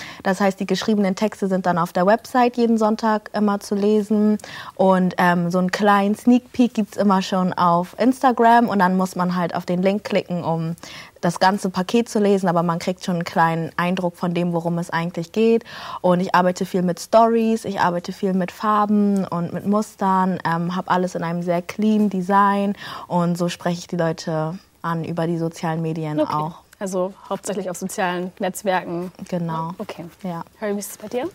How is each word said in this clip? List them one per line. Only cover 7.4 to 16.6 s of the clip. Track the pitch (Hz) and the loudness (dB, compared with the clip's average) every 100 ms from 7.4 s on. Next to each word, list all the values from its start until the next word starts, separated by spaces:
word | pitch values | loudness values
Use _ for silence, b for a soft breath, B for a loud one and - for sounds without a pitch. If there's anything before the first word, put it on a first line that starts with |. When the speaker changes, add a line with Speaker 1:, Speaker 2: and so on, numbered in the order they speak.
| 180 | 0
Speaker 1:
auf | - 175 170 180 - | 2 2 2 0 0
Instagram. | 233 254 269 233 226 233 233 | 0 2 2 4 6 6 4
Und | 196 | 4
dann | 180 185 | 2 2
muss | 185 180 | 0 -2
man | 180 180 | -2 0
halt | 170 | -2
auf | - 175 | -4 -4
den | 180 | 0
Link | 190 208 - | 2 0 -2
klicken, | 196 - 175 | -2 -2 -4
um | 147 165 165 170 B B B - | -2 -2 -4 -6 B B B -4
das | 175 - | -4 2
ganze | 185 202 190 | 2 2 -2
Paket | 185 180 233 233 | -4 0 0 0
zu | 226 | 0
lesen, | 202 196 190 | 2 2 2
aber | 170 | 0
man | 175 170 | 0 -2
kriegt | 190 180 | -4 -6
schon | - 170 | -4 -4
einen | |
kleinen | 170 185 165 165 165 - | -2 2 2 2 -4 -2
Eindruck | 175 185 180 - | -2 0 -2 -4
von | 180 170 | -4 -2
dem, | 175 | -2
worum | 170 170 170 | -2 -2 -4
es | 175 | -4
eigentlich | 165 170 175 165 | -4 -4 -6 -6
geht. | 214 226 226 B B B B | 0 2 2 B B B B
Und | 180 175 | 2 2
ich | 190 175 | 2 2
arbeite | 180 180 | 2 0